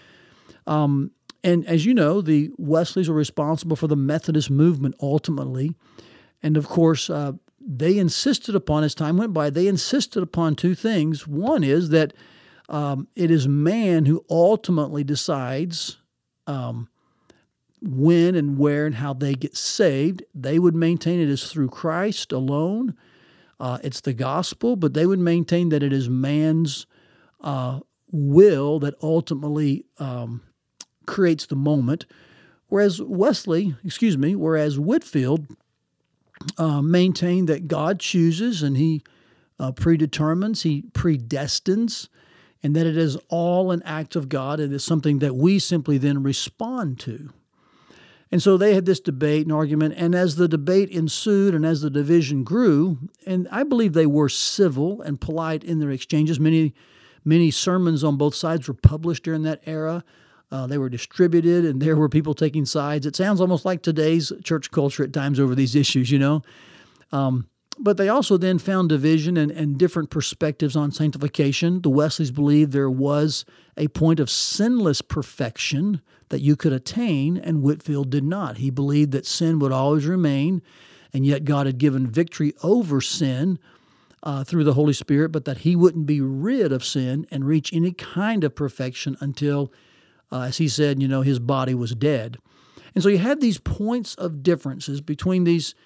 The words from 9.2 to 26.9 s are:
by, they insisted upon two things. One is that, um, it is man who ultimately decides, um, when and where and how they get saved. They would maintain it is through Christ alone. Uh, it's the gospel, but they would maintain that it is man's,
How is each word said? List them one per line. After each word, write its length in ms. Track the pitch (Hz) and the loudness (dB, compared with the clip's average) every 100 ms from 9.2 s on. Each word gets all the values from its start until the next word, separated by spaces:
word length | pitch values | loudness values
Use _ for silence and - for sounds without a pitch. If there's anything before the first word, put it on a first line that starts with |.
| 226 | 0
by, 180 | 165 147 | -2 -2
they 160 | 143 190 | 0 0
insisted 560 | 185 - 269 - 208 | 0 0 -2 -2 -4
upon 320 | 180 180 160 | -4 -2 -2
two 200 | 147 180 | 0 0
things. 520 | 180 226 208 156 151 156 | 0 0 0 0 -2 -6
One 380 | 147 220 302 | -4 -2 0
is 240 | 139 151 170 | 2 2 4
that, 220 | 156 151 - - - _ - - | 2 2 -4 -20 -20 _ -20 -10
um, 400 | 151 143 135 - | -6 -4 -4 -6
it 160 | - 170 | -2 2
is 180 | 165 135 | 4 4
man 580 | 143 156 226 208 165 143 | 2 2 2 2 4 4
who 180 | 165 - | 2 2
ultimately 760 | 165 175 220 - 170 143 147 | 4 4 4 0 -2 -2 -4
decides, 920 | 143 143 - 143 123 135 175 165 - - _ _ _ _ - | -4 -4 -2 -4 -4 -4 -4 -6 -10 -12 _ _ _ _ -10
um, 420 | 139 123 117 117 _ _ _ _ _ _ _ _ _ | -8 -6 -8 -12 _ _ _ _ _ _ _ _ _
when 520 | 190 131 151 170 170 | -6 2 4 6 4
and 240 | 180 143 139 | 2 0 0
where 280 | 147 147 151 | 0 0 -2
and 100 | 117 | -4
how 160 | 139 | -6
they 220 | 131 139 | -4 -4
get 220 | 135 147 - | -4 -6 -8
saved. 680 | - - 190 135 156 185 - | -6 0 2 2 0 -2 -10
They 240 | 147 127 160 | -10 -2 2
would 160 | 180 | 4
maintain 460 | 160 165 170 165 175 | 4 2 2 0 0
it 80 | 151 | 0
is 240 | 139 - | -2 -4
through 160 | 160 131 | -4 -4
Christ 640 | - 165 165 208 - - | -4 -4 -2 -2 -4 -6
alone. 600 | 127 131 147 165 214 254 - _ _ _ _ _ - | -4 -2 0 0 -2 -4 -6 _ _ _ _ _ -10
Uh, 180 | 127 123 | -8 -6
it's 180 | 139 - | -8 -6
the 140 | - | -6
gospel, 600 | 120 131 151 180 - 233 233 | -4 -2 -2 -4 -4 -2 0
but 180 | 156 | 0
they 120 | 139 175 | 2 2
would 120 | 190 | 2
maintain 500 | 175 170 160 170 175 | 2 2 2 0 2
that 140 | 151 | 2
it 100 | 139 | 0
is 160 | 135 123 | 0 0
man's, 760 | 127 135 147 156 160 160 135 - | -2 0 0 2 2 0 -4 -12